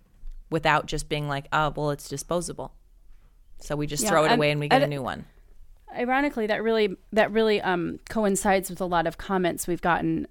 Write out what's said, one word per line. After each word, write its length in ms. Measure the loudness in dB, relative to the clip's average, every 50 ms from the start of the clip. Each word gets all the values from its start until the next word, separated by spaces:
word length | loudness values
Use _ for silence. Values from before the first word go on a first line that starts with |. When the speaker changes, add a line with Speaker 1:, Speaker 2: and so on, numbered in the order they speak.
| _ _ _ -14 -12 -12 -12 -12 -10 -4
Speaker 1:
without 340 | -4 0 2 4 2 2 0
just 220 | -2 -6 -6 -4 -4
being 200 | -4 -4 -2 -2
like, 180 | -4 -4 -4 -2
"Oh, 220 | 0 0 0 0 -2
well, 160 | -2 -2 -2
it's 180 | -4 -4 -8 -10
disposable. 640 | -10 -10 -4 -4 -4 -4 -2 -6 -10 -10 -12 -14 -14 -20 _ _ -20 -20 -20 -20 -20 -20 -20 -20 _ -20 -20 -20 -18 -16
So 160 | -8 -6 -4
we 120 | -4 -2
just 160 | -4 -4 -2 0
Speaker 2:
Yeah, 60 | 2
Speaker 1:
throw 140 | 4 4 6
it 80 | 6
Speaker 2:
and 60 | 4 4
Speaker 1:
away 120 | 4 2
and 100 | 2 0
we 80 | 2 4
get 140 | 4 4
a 20 | 4
Speaker 2:
and 60 | 2
Speaker 1:
new 120 | -2 -4
one." 220 | -4 -6 -6 -8 -12 -16 _ -20 -20 -20 -20 -20 -20 -20 -20 -20 -20 -12 -6
Speaker 2:
ironically, 500 | -6 -2 0 0 0 0 0 -2 -2 -2
that 160 | -2 -2 0
really, 340 | 0 0 2 2 2 0 0 -6 -12 -2
that 180 | 2 2 2 4
really, 280 | 4 2 4 4 2 2
um, 360 | 2 0 0 0 -2 -4 -6 -10 -12 -6
coincides 600 | -2 0 2 2 2 2 2 2 2 2 0 -4
with 100 | -6 -6
a 60 | -4
lot 200 | 0 0 0 0
of 120 | 0 -4 -6
comments 480 | -4 -2 0 2 2 0 0 -2 -4
we've 160 | -4 -4 0
gotten 440 | 2 0 2 2 2 0 0 -2 -4 -8